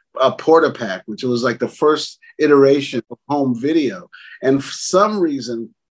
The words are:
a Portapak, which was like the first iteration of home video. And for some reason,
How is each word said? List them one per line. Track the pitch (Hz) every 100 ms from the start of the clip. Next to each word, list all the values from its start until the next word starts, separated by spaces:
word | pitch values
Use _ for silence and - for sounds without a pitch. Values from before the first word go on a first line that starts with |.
| _ -
a | 131
Portapak, | - - 160 156 - 110 95 -
which | 104
was | 123 120
like | 120 113
the | 120
first | - 151 151 - - - -
iteration | 151 143 139 143 139 127 -
of | 120 _
home | 147 135
video. | 117 135 165 131 95 90 - - -
And | 131 135
for | 139
some | - - 180 214 214
reason, | 170 139 117 117 113 _ _